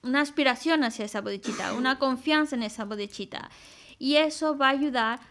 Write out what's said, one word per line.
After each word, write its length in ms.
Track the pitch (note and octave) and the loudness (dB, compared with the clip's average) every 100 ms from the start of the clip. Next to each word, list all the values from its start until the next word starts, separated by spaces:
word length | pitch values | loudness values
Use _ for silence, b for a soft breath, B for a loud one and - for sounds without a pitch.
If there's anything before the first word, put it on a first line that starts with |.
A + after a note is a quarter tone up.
una 160 | B3 C#4 | 0 0
aspiración 640 | D4 C#4+ C4+ B3 D#4+ D#4+ | 2 4 2 2 2 2
hacia 200 | B3 A3+ | 2 -2
esa 160 | G#3 G#3+ | -6 -6
bodhicitta, 540 | G#3 G3+ - A3+ F#3+ | -6 -6 -6 -4 -4
una 240 | A3 B3+ C4+ | -2 0 2
confianza 560 | C4+ B3+ C#4+ D4+ D4+ B3 | 0 0 2 2 2 -2
en 60 | |
esa 220 | A3 A#3 | -4 -6
bodhicitta. 680 | G3+ G#3 G3+ - F#3+ - - B B B B B | -8 -6 -8 -8 -10 -10 -14 B B B B B
Y 180 | C4 D4 | 2 4
eso 400 | D#4 D#4 D#4 C#4+ | 4 0 -2 2
va 120 | C4+ | 2
a 20 | |
ayudar 500 | C#4 D4 B3 A3 A#3 B | 2 0 0 -2 -4 B